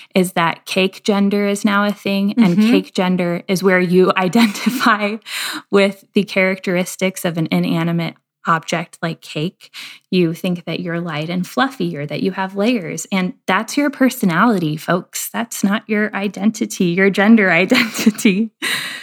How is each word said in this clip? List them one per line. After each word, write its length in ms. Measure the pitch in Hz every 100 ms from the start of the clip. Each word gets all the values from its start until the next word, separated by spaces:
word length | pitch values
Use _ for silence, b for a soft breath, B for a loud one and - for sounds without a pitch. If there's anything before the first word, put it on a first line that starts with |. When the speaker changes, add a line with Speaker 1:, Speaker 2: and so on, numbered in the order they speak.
| B
Speaker 1:
is 200 | 196 185
that 320 | 180 165 - -
cake 380 | 190 185 - -
gender 420 | 202 202 202 202
is 160 | 202
now 220 | 208 202 208
a 80 |
thing, 400 | 202 196 196 202
and 240 | 240 208 175
Speaker 2:
Mm-hmm. 120 | 220
Speaker 1:
cake 220 | 214 -
gender 500 | - 185 180 175 170 -
is 160 | 180
where 160 | 190 180
you 320 | 180 180 185
<laughs> 40 | 190
identify 1000 | 185 226 226 190 214 247 240 208 208 220 B B B 311 -
with 320 | 196 196 196 _
the 100 | 208 196
characteristics 960 | 196 190 190 - 180 185 - 190 190
of 140 | 175 165
an 100 | 160
inanimate 640 | 180 175 170 170 170 165 - _ _ -
object 500 | 165 160 165 147 -
like 200 | 165 160
cake. 480 | - 151 165 - - B B B _
You 240 | 185 170
think 300 | 165 185 175 -
that 140 | 165
you're 220 | 180 170
light 280 | 175 151 160
and 160 | 180 180
fluffy 500 | - 269 269 170 151
or 100 | 147
that 160 | 151
you 80 | 190
have 240 | 185 190 196
layers. 500 | 214 247 156 165 -
And 220 | 190 180 - -
that's 300 | 190 226 -
your 120 | 294
personality, 840 | 277 262 - 190 165 233 202 160 151
folks. 520 | - 175 - - -
That's 320 | 202 233 -
not 200 | 202 214 -
your 240 | 208 214 196
identity, 720 | 202 190 208 214 214 - 180
your 240 | 175 196
gender 420 | 190 202 226 190
<laughs> 120 | 170
identity. 880 | 185 247 226 - 220 - 226 185 226 - B B B B